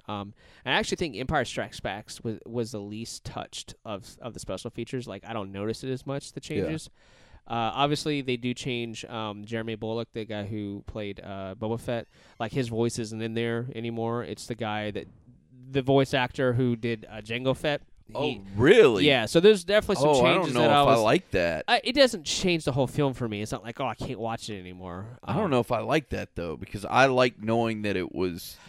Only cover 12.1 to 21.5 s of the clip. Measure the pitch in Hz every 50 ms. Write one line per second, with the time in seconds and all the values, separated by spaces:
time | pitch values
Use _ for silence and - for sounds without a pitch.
12.1 | _ _ - - _ - 117 110 - 143 123 117 117 110 117 117 - 123 113 107
13.1 | 113 110 113 113 113 117 117 117 117 117 123 131 - 113 117 117 117 113 113 113
14.1 | 117 120 107 78 107 - - - 120 113 117 107 107 107 107 104 98 101 - -
15.1 | - - _ - - - _ _ 131 127 127 131 135 135 123 135 139 139 135 -
16.1 | - 131 123 123 - - 135 127 120 127 131 123 120 113 117 117 113 107 - -
17.1 | 107 110 110 110 117 123 127 131 127 - - 151 143 - - - - - - -
18.1 | 107 120 139 151 - - - 98 98 104 123 156 233 233 - 131 117 190 143 147
19.1 | 139 120 110 104 - 170 180 214 214 185 175 185 202 214 208 - 196 131 139 151
20.1 | 147 131 120 - - - 175 143 123 123 - 147 147 143 143 123 117 117 107 110
21.1 | 139 185 - - - 92 85 85